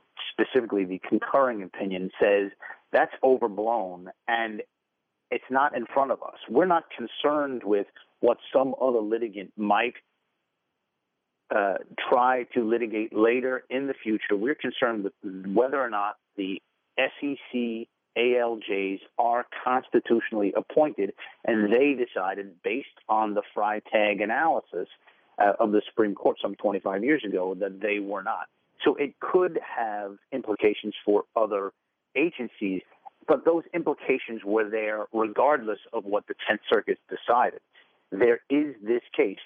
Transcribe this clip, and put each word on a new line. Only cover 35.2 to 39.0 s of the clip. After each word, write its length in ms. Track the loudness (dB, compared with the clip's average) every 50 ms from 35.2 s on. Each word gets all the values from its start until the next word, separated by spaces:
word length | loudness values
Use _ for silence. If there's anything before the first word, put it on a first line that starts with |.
| -2 0 2 2 4 4 4 2 0 -4 -6 -6 -8 -8
of 120 | -8 -6 -4
what 240 | -2 -4 -4 -4 -6
the 60 | -10 -8 -2
Tenth 140 | -2 -2 -2 2 2
Circuit 260 | 2 2 2 0 -4 -4 _ _
decided. 500 | -12 -8 0 2 4 4 4 2 0 -6 -18 _ _ _ _ _ _ _ _ _
There 260 | 0 2 4 4 4 2 0 _
is 280 | 2 2 2 0 -6 -10 -2
this 180 | -2 -2 -2